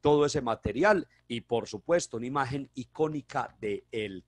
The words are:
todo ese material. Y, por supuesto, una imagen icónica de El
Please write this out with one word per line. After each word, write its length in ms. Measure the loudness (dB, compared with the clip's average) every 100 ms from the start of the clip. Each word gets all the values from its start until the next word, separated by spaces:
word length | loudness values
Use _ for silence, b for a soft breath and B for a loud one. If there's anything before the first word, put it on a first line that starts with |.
todo 240 | 4 6
ese 160 | 4 2
material. 680 | -2 -2 -4 2 4 4 0 b _
Y, 140 | -10
por 260 | -2 -4 -2
supuesto, 480 | -8 0 0 0 -8
una 120 | -4
imagen 420 | -2 -2 -4 -8
icónica 800 | -12 -12 -2 -2 -2 -6 -6 -6 -6
de 240 | -6 -6 -6
El 340 | -6 -6 -8